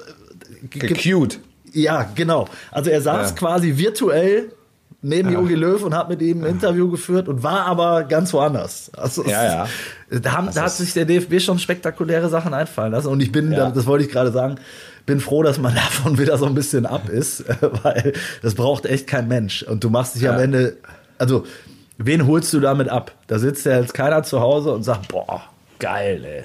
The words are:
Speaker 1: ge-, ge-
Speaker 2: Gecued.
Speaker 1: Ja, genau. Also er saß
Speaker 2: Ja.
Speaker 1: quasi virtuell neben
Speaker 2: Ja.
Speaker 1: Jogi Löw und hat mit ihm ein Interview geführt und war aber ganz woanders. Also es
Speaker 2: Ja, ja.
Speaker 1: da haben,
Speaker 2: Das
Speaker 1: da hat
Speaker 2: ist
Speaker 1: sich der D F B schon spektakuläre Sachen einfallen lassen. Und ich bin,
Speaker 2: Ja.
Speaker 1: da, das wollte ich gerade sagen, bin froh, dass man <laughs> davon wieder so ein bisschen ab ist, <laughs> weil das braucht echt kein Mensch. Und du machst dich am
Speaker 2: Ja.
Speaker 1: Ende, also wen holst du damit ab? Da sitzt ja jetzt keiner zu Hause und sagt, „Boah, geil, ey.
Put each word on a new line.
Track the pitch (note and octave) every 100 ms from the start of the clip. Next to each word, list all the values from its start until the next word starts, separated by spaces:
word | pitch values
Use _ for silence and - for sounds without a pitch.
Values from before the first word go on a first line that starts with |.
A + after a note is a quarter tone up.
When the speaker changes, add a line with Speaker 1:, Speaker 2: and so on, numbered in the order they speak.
| - - - - - - C3
Speaker 1:
ge-, | D3
ge- | B2+
Speaker 2:
Gecued. | E3 F3 F#3+ B2 - - _ - D#3
Speaker 1:
Ja, | D3+ D#3 G#2 G#2+
genau. | E3 D#3 G2+ - -
Also | - D3+
er | D#3
saß | C#3 D3 G2+
Speaker 2:
Ja. | E2+
Speaker 1:
quasi | E3+ F3+ F3 C#3
virtuell | G3+ - G#3 D3+ F#3 G#3 A3 - _ _ _ -
neben | C#3+ D#3+ F#3
Speaker 2:
Ja. | F3
Speaker 1:
Jogi | F3+ D#3+
Löw | E3 G3+
und | G3
hat | D#3 E3+
mit | F3
ihm | E3 E3+ D#3+
ein |
Interview | F3+ G3+ F3 F3+
geführt | E3+ - F#3 F3+
und | C3
war | C#3+ F#3+ F3+
aber | F3 E3+ E3+ C#3
ganz | D#3+ F3+
woanders. | D#3 D3 B2+ - - - -
Also | B2+ - -
es |
Speaker 2:
Ja, | G#2
ja. | A#2 E2+ G#2+ - - - -
Speaker 1:
da | B2 B2+
haben, | D3 F#3
Speaker 2:
Das | D#3+
Speaker 1:
da |
hat | F3
Speaker 2:
ist | -
Speaker 1:
sich | F3
der | E3+
D | E3 F3
F | F3
B | F3+
schon | F3+ F3+
spektakuläre | - F3+ E3 - E3 E3 E3+
Sachen | E3 E3
einfallen | C#3 D#3+ - A2
lassen. | A2+ C#3+
Und | C3+
ich | B2
bin, | D3 D#3
Speaker 2:
Ja. | D3 C3+
Speaker 1:
da, |
das | B2+ A#2+
wollte | C#3+ C#3+
ich |
gerade | B2+ B2+
sagen, | B2 C3 C3+ - - - - -
bin | C#3
froh, | - D3
dass | D#3 C3+
man | B2 A#2+
<laughs> |
davon | - - C3+ C3+
wieder | C#3+ C3
so | C#3
ein | C#3
bisschen | C#3 C3+ A#2
ab | A#2+ G2+
ist, | G#2+ D#3 - - C#3
<laughs> | D3 G#2+
weil | D3+ B2 C3+ C#3+ - -
das | A2+ G2
braucht | B2 C3+ -
echt | C3+ C3+
kein | C3+ A#2
Mensch. | B2 G#2 -
Und | - G#2+
du | A#2
machst | A2+ B2+ A#2+
dich | B2+
am | A#2+
Speaker 2:
Ja. |
Speaker 1:
Ende, | C3 C3 B2 - - - _ -
also | B2+ B2+ - - - - _ -
wen | A2+ E3 C3+
holst | D#3 D#3+
du | D3+
damit | C#3 C#3 C3
ab? | B2 - - -
Da | A2
sitzt | B2+ C#3 D3
ja | B2+
jetzt | B2
keiner | - C#3 D#3
zu | - C3+
Hause | A#2+ D3 D3
und | A2
sagt, | A2+ A2 F#2+
„Boah, | F#2 - F#2 - _ _ -
geil, | - G2 G2+ B2
ey. | D2 D2